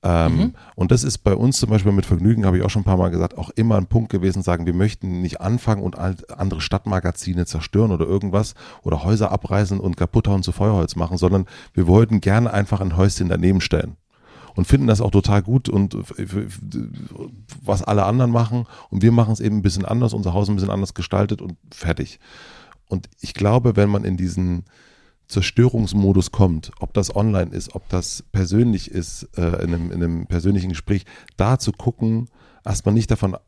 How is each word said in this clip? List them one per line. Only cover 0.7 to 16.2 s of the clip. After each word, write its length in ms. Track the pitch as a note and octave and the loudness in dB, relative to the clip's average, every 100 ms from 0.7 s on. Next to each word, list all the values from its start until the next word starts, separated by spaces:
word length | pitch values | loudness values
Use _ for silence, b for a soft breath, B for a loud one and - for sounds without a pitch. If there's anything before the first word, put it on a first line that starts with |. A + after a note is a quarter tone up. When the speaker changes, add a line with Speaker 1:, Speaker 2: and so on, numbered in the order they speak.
| - | -4
Speaker 1:
und 140 | F2 | 2
das 120 | B2 | 2
ist 140 | C3 - | 2 -2
bei 160 | - | 0
uns 240 | G2 A#2 C3+ | 2 2 0
zum 80 | A#2 | 2
Beispiel 220 | G#2+ G2 | 2 4
mit 140 | G2+ F#2 | 2 2
Vergnügen, 400 | F2 F#2+ A2+ F#2+ | 2 2 2 2
habe 100 | F2+ | 2
ich 80 | |
auch 60 | G2 | 2
schon 100 | G#2+ | 0
ein 40 | F#2+ | 2
paar 100 | F#2 | 2
Mal 140 | F2 | 2
gesagt, 260 | E2+ F2 - | 0 -2 -4
auch 140 | - | -8
immer 260 | - A2+ G#2 | 0 2 2
ein 100 | F2+ | 2
Punkt 240 | A#2 A2 | 0 0
gewesen, 320 | G2 F#2+ F#2 | 0 0 0
sagen, 220 | F#2 F2 | -2 -2
wir 80 | E2+ | 0
möchten 480 | F2 G#2 - F#2+ F2+ | 0 0 -2 -6 -4
nicht 220 | F2+ - | -4 -4
anfangen 400 | F#2 A#2+ - G#2 | -2 -2 0 0
und 140 | F#2+ - | -2 -4
alt-, 320 | F#2 F#2 - - | -6 -6 -10 -6
andere 260 | G2 E2+ | -4 -4
Stadtmagazine 840 | - F#2+ - F#2+ F2 - - F2 | -4 -4 -2 -2 -2 -4 -4 -4
zerstören 480 | F2 - D#2+ G2 A2 | -4 -6 -2 0 2
oder 140 | F2 D#2+ | 0 0
irgendwas 480 | G2 G2 F#2+ A2 B B B | -2 0 -2 -2 B B B
oder 220 | - D#2+ | -4 -2
Häuser 260 | D#2+ G#2+ G#2+ | 0 0 0
abreißen 480 | G2+ - G2 G2 G2 | -2 -2 -2 0 -2
und 180 | F#2+ F2 | -2 -2
kaputt 280 | E2+ A#2 G#2 | 0 0 2
hauen 160 | G2 | 0
zu 100 | F2+ | -2
Feuerholz 440 | - G#2+ G#2 D#2+ - | 0 2 2 0 -2
machen, 200 | E2+ F2 | -4 0
sondern 260 | F2+ G2 F#2 B B | 2 2 0 B B
wir 120 | - F2 | -2 6
wollten 340 | G2 A2 A2 | 6 6 2
gerne 280 | G2+ G#2 A#2+ | 2 2 2
einfach 280 | G2+ G2+ G2+ | 0 -2 -2
ein 160 | F#2+ E2+ | 0 2
Häuschen 320 | G2 - F2+ | 2 2 -2
daneben 320 | E2 F2 F#2+ | 2 4 2
stellen. 360 | - D#2+ - - _ B B B B - | 2 -2 -2 -10 _ B B B B -4
Und 100 | F#2 | 2
finden 220 | C#3 C3 | 2 4
das 120 | G#2 | 2
auch 120 | G2+ | 4
total 300 | G2+ - G2+ | 2 4 0
gut 260 | F#2+ B2+ - | 2 0 0
und 260 | G2+ G2 | 0 0
f-, 240 | - - | -4 -10
f-, 160 | - | -10